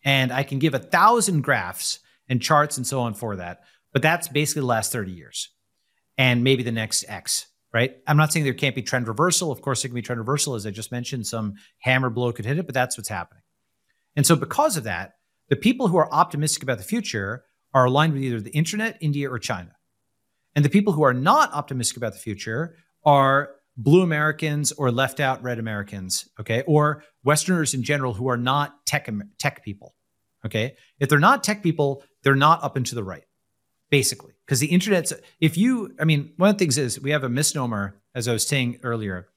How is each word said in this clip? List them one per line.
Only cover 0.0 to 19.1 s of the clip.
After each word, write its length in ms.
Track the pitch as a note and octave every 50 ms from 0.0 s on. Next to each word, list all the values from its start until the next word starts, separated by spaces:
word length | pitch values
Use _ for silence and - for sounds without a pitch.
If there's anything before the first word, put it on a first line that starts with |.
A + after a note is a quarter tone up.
| _
And 280 | C#3 C#3 C3+ C3 B2
I 100 | B2 C3
can 160 | C#3 - C#3+ C3+
give 160 | C#3 D#3+ C3+
a 40 | B2+
thousand 600 | - - - E3+ F#3 A3 A#3+ A#3+ G3 - F3+ D3+
graphs 580 | B2+ C#3+ C#3 A#2 - F2+ G2 - - - - - _ _ _ _ _ _
and 140 | B2+ B2
charts 340 | - - D#3 D3 D3 D3 -
and 100 | C3 B2
so 140 | - C#3 C3
on 140 | A#2+ A#2 G#2
for 220 | - - A2+ G2+
that, 260 | F#2 F2 F2 F2 _ _ _ _ _ _ _
but 100 | _ C3+
that's 240 | A#2+ D#3 E3 E3+ E3+
basically 340 | - B2+ D3 D3+ D3 - D3+
the 60 | C3+
last 240 | B2 A#2+ A2 G#2+ -
thirty 220 | - B2 G2+ F#2
years 380 | F2+ E2+ C#2+ - - - - - _ _ _ _ _ _ _ _ _ _ _ _ _ -
and 240 | C3 B2+ B2 A#2+
maybe 200 | A#2+ C3 C3+ B2
the 100 | B2 A#2+
next 320 | A2+ A2+ A2 A2 - - - -
X, 380 | G#2+ F#2 - - - - - _ _ _ _ _
right? 240 | - A2+ A#2+ C3+ - - _
I'm 100 | - D3+
not 160 | D3 D#3 D3+
saying 120 | - E3 D3+
there 80 | C#3
can't 220 | A#2+ - - C#3 A#2+
be 80 | C3+
trend 240 | G#2+ - - B2+ B2
reversal. 460 | A2 A2 G2+ D#3 F3+ E3+ - F3+ D#3+
Of 100 | C3 -
course, 180 | - C#3+ C3 -
there 80 | - B2+
can 60 | A#2+
be 80 | A#2+
trend 160 | A2 - B2+ A#2
reversal. 360 | A2 A2+ C#3+ C#3+ - D3+ C3
As 120 | A2+ G2+
I 40 | A2
just 220 | G2 A2 A2 -
mentioned, 340 | B2+ B2 A#2+ - - B2+ G#2+
some 280 | - - A2+ G#2+ G#2 G2+ - _ _ _ _
hammer 320 | - B2+ B2+ B2+ C3 B2+
blow 220 | A2+ B2 B2 A#2+
could 120 | A2+ - G#2
hit 140 | A2+ C#3 D#3+
it, 80 | F#3
but 80 | D#3+ A#2+
that's 240 | C3 B2+ B2+ - -
what's 100 | G#2 -
happening. 340 | G#2+ F2+ F2 _ _ _ _ _ _ _ _ _ _ _ _ _ _ _ _ _ _
And 100 | D3 C#3
so 80 | - E3
because 420 | D3 - - - - D4 D#4 A3
of 80 | D#3+ A2
that, 300 | A2 F#2 E2+ F#2+ - _ _ _ _ _ _ _ _
the 80 | C#3+
people 320 | - - A3 C4 B3+ C4 G3
who 80 | E3+
are 160 | F3 D3+ -
optimistic 500 | C3+ D3+ F3+ - - C#3+ D3+ D3+ - -
about 160 | - C3 B2+ G#2+
the 60 | G2
future 600 | - G#3+ A#3+ G#3 - - G#2+ G2 G2 A2 B2+ _ _ _ _ _ _
are 120 | - C3+ B2+
aligned 280 | B2+ B2+ C#3+ D#3 E3
with 100 | D3 C3+
either 180 | C3+ C3 A#2+ A2+
the 100 | G#2 -
internet, 480 | - D3 E3 E3 - G#3 A3 A3+ - -
India, 300 | E3 D3+